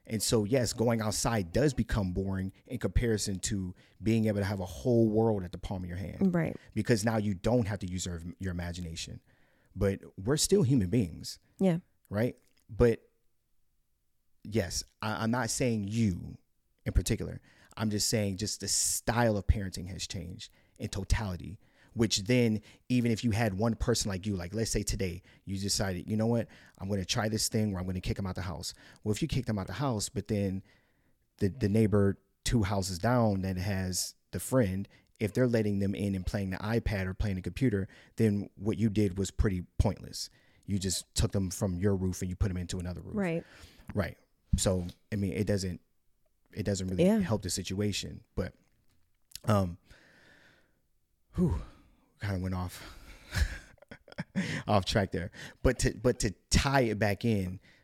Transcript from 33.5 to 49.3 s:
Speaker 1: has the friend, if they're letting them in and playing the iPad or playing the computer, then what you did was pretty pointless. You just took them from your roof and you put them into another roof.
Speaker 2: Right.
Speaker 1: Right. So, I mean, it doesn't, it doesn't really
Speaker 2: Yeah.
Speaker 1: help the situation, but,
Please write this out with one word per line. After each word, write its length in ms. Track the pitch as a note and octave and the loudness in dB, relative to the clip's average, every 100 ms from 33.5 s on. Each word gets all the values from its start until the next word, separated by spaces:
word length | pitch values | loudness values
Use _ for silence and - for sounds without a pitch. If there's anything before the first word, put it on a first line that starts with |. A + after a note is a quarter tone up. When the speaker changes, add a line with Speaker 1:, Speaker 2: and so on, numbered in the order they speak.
| F2+ | -2
Speaker 1:
has 560 | F#2 F#2+ F#2 F2 - - _ | -2 -2 -2 -4 -6 -10 _
the 80 | G2 | -8
friend, 480 | - C3 G2+ F#2+ - - _ - | 0 2 2 0 -6 -12 _ -4
if 120 | G#2+ | -2
they're 120 | A#2 B2+ | 2 2
letting 320 | A#2 G#2+ G2 | 4 2 2
them 160 | G2 | 0
in 200 | G2+ G2+ | 0 -2
and 100 | F#2+ | -2
playing 260 | F2+ G#2+ F#2+ | -2 -2 -2
the 60 | F#2 | -4
iPad 480 | G#2+ A#2 A2 G2+ F#2 | -2 0 0 -2 -2
or 80 | |
playing 220 | F#2+ G#2 F#2 | -2 -2 -2
the 60 | |
computer, 460 | - - C3 G2 F#2+ - - - | -4 -2 0 0 -2 -10 -10 2
then 320 | A2 G2+ - - | 2 2 -2 -6
what 220 | G2+ F#2 | -4 0
you 100 | A2 | 2
did 300 | G2+ G#2 F#2+ | 4 2 2
was 120 | F#2+ | -2
pretty 340 | - A2 F#2 F2 - | 0 0 0 -2 0
pointless. 520 | G#2+ - - - - _ _ _ - | 0 0 -8 -12 -12 _ _ _ -4
You 120 | G2 | -2
just 360 | F#2+ - - | -2 -4 -4
took 180 | - A2 | 0 0
them 180 | G2+ F#2 | 0 -2
from 260 | - G2+ F2 | -2 -2 2
your 160 | G2+ F#2+ | 2 2
roof 260 | F#2 F2+ | 0 -2
and 80 | F#2 | -4
you 60 | F2+ | -2
put 120 | F#2 | -2
them 80 | F2+ | -2
into 220 | F2 F2+ | -4 -6
another 220 | F2 F2 | -6 -8
roof. 140 | - G#3+ | -6 -2
Speaker 2:
Right. 280 | F#3 D#3+ - - - - - | -2 -2 -6 -16 -20 -20 -6
Speaker 1:
Right. 220 | - F2 - _ _ _ - | -4 -4 -6 _ _ _ 2
So, 300 | G#2+ F#2 F2 - - | 2 2 -2 -8 -6
I 40 | G#2 | -2
mean, 160 | G2 | 0
it 140 | D#2+ G#2 | 0 0
doesn't, 340 | G2+ F#2 E2+ _ _ _ _ _ _ _ | 0 -2 -6 _ _ _ _ _ _ _
it 100 | - | -6
doesn't 240 | G#2 F#2+ F#2 | -2 -2 0
really 160 | F#2+ | 2
Speaker 2:
Yeah. 140 | F3+ A3 | 4 4
Speaker 1:
help 220 | F#3 A2 | 2 0
the 80 | F#2 | -2
situation, 720 | - F2+ F#2+ G#2 F#2+ E2+ D#2+ - | -6 -4 -2 -2 -2 -6 -12 -10
but, 180 | - F2+ - _ _ _ _ _ _ _ | -6 -6 -8 _ _ _ _ _ _ _